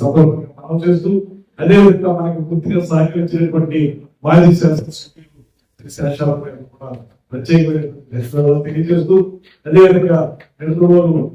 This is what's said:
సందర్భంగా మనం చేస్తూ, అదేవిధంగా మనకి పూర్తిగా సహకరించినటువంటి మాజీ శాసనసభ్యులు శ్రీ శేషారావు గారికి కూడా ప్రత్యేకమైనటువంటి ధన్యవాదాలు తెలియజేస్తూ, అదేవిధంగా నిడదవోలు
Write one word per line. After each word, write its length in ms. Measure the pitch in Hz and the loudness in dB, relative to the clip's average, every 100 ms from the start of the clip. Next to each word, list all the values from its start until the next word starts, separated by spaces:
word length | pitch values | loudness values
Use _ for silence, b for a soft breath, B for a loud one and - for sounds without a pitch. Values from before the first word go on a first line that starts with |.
సందర్భంగా 460 | 139 151 151 - - - | 0 2 2 2 -8 -18
మనం 200 | - 165 | -8 -4
చేస్తూ, 260 | 175 170 185 196 - - _ - | 0 0 0 -4 -4 -14 _ -6
అదేవిధంగా 480 | 165 202 202 180 185 175 | 2 6 6 4 0 -4
మనకి 240 | 170 165 160 | -4 -6 -6
పూర్తిగా 320 | 170 - 165 170 | -6 -4 -4 -2
సహకరించినటువంటి 880 | 160 156 180 170 165 160 160 147 156 147 - - _ 147 | -2 -2 -2 -4 -2 -2 -2 -2 -2 -4 -6 -16 _ 0
మాజీ 260 | 165 175 170 | 4 4 4
శాసనసభ్యులు 840 | 170 156 120 - - _ 156 _ 127 _ _ _ | 2 -2 -8 -16 -20 _ _ _ _ _ _ _
శ్రీ 120 | - - | -20 -8
శేషారావు 440 | 143 143 147 - | -8 -4 -4 -4
గారికి 220 | - - - | -8 -18 -20
కూడా 180 | _ 127 120 - _ _ | _ -18 -18 -20 _ _
ప్రత్యేకమైనటువంటి 760 | 127 120 165 156 151 147 - - | -12 0 0 0 -4 -8 -14 -14
ధన్యవాదాలు 480 | 120 120 147 147 147 151 | -12 -8 -2 0 0 -2
తెలియజేస్తూ, 500 | 156 170 175 170 190 185 - _ b 156 | -4 -2 -2 0 0 0 -8 _ b 0
అదేవిధంగా 520 | 170 185 185 175 165 156 - - - | 4 6 4 2 0 -2 -8 -20 -12
నిడదవోలు 600 | 156 165 175 175 170 156 - | -6 0 4 4 2 0 -4